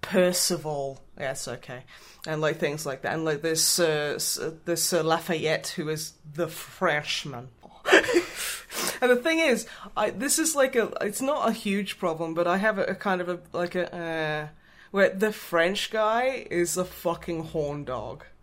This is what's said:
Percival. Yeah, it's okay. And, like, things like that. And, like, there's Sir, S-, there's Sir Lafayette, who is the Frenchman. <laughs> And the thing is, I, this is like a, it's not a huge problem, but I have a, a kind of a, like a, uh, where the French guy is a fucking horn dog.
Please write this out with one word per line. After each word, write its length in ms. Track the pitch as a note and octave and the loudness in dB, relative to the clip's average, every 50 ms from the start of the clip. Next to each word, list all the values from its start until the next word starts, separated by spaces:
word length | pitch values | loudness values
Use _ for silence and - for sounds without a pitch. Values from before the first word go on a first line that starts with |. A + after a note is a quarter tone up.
Percival. 1000 | - - F#3+ G3 F3+ F3+ F3+ F3+ - - F3+ D#3+ D3+ D#3 D3+ C#3+ C#3 C#3 C3+ - - - - - | -6 2 4 4 4 4 4 2 2 0 0 -2 -2 -4 -4 -4 -4 -6 -8 -10 -18 -20 -12 -8
Yeah, 120 | C#3+ C3 | -6 -6
it's 160 | C3+ - - | -6 -6 -6
okay. 360 | - A#2+ A#2+ - - B2+ B2 B2+ - - - - - - - - | -8 -8 -10 -10 -12 -14 -14 -14 -18 -20 -20 -20 -20 -18 -14 -8
And, 140 | D#3+ D#3 D#3 | -4 -2 2
like, 160 | D#3 D3+ D3+ | 2 2 2
things 280 | D#3 E3+ D3 C#3+ D3+ D#3 | 2 0 -2 -2 -2 -4
like 160 | C#3+ C3 C3+ - | -6 -6 -4 -2
that. 100 | F#2+ G#2+ | -2 -2
And, 100 | D#3+ D#3+ | 0 0
like, 160 | D#3+ D3+ C#3+ | 0 -2 0
there's 220 | D#3 E3 D#3+ D#3+ - | 0 0 2 2 4
Sir, 520 | - - - F3 D#3+ D#3 D3+ D3 D3 - | 2 4 4 4 4 4 2 0 -2 -2
S-, 240 | - - - - - - D#3 D#3+ - - | -2 -2 -2 -2 -2 -4 -6 -6 -8 -2
there's 180 | - E3+ E3 - | -2 0 0 0
Sir 200 | - - E3+ D#3 | 2 2 2 4
Lafayette, 640 | D#3+ D#3+ E3+ E3 - E3+ D#3+ - D#3 D#3 - - - - | 4 2 2 2 -2 -2 0 0 0 0 0 -2 -6 -6
who 140 | - E3 D3+ | -6 -4 -4
is 240 | D#3 D#3 D#3 - - _ - D3+ D3 | -4 -4 -6 -10 -12 _ -20 -14 -4
the 140 | D3+ F3 | -4 -4
Frenchman. 1000 | D#3 D#3+ - - - - - F#3+ F3 D3 D3 D3 - - - - D3+ C3 A#2+ B2+ B2+ - _ - - - - - | -4 -4 -12 -14 -14 -6 0 0 2 2 0 -2 -4 -6 -4 -4 -8 -10 -12 -14 -16 -20 _ -20 -20 -20 -10 2
<laughs> 40 | - - - - - B4 F4 - - - - - - - - - - - - - - - - | 6 8 8 8 6 2 2 2 0 -8 -6 -6 -6 -6 -8 -10 -10 -6 -4 -4 -4 -2 2
And 100 | B3+ B3 | 4 4
the 40 | B3 | 4
thing 220 | B3 A#3+ E4 D#4+ D#4+ | 4 4 2 4 4
is, 280 | E4 D4 A#3+ A3 - - - - - - - | 4 4 4 2 0 -8 -14 -16 -16 -8 -2
I, 140 | - G#3+ G#3+ | 0 0 0
this 300 | - G3 A#3+ C#4+ - - | 0 -2 -2 0 0 2
is 160 | D#4+ D#4 - | 2 0 4
like 200 | - C4 C4+ C4+ | 4 4 4 4
a, 160 | A#3 G#3+ - - - | 2 2 2 0 -4
it's 200 | - G#3 G3+ - | -4 -4 -2 -2
not 260 | C4 C4+ D4 C#4 - A3+ | -2 0 0 2 2 0
a 40 | G#3+ | 0
huge 440 | A3+ - G#3 G3 G3+ G#3 G3 - - | 0 -2 0 0 0 0 -4 -6 -2
problem, 340 | - F3 D#3+ D#3+ E3+ D#3+ D#3+ | -2 -2 -2 -2 -4 -4 0
but 140 | E3 F3 | 0 2
I 100 | F3 F3 | 2 2
have 200 | F#3+ G3 A3 G#3+ G3 | 2 2 2 2 2
a, 40 | F3+ | -2
a 120 | - F#3+ | -2 -2
kind 260 | F#3+ - G#3 F#3 F3+ | -2 -2 -2 0 0
of 80 | F3+ F3 | 0 -4
a, 100 | F3+ F3 - - - | -4 -6 -8 -8 -4
like 220 | - F3 F3 - | -4 -4 -2 -2
a, 200 | F3+ F3 - - | -2 -2 -2 -4
uh, 520 | F3+ E3+ E3 D#3+ D#3+ D#3 D#3 D3+ D3+ D3+ D3+ - - _ - - - - - | -8 -6 -6 -4 -4 -2 -2 -4 -4 -6 -10 -14 -20 _ -20 -20 -20 -20 -4
where 180 | - G3 G3 F#3 | 4 6 6 6
the 220 | - F#3+ G#3+ G#3+ | 6 2 0 0
French 600 | G#3+ - - - - E3+ E3 F3 G3 G3+ - - | 0 -4 -8 0 2 4 4 4 2 0 -4 -2
guy 540 | - A3 G#3+ G#3+ A3 A#3 B3 C4 C4+ A#3+ - - | 0 2 2 4 4 4 2 2 0 -2 -8 -4
is 260 | - F3 F3 F3 F3 | 0 0 0 0 0
a 60 | F3 F3+ | -2 -2
fucking 580 | F3+ - - - F3 E3+ E3+ - - E3+ D#3+ D#3+ | -4 -6 -4 -2 -2 -2 -2 -4 -6 -4 -4 -6
horn 380 | D#3+ - E3 D3+ C#3+ C#3+ D3 C#3+ | -4 -2 -2 -2 -2 -2 -6 -6
dog. 380 | - B2+ A#2+ G#2+ A#2+ - D3 - - - - | -6 -6 -6 -6 -8 -10 -12 -16 -20 -20 -20